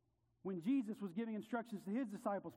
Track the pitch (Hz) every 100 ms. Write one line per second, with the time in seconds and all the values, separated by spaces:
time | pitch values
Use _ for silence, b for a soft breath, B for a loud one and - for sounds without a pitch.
0 | _ _ _ _ 185 185 165 277 214 208
1 | 202 165 226 214 - 240 233 196 160 220
2 | 247 202 214 196 170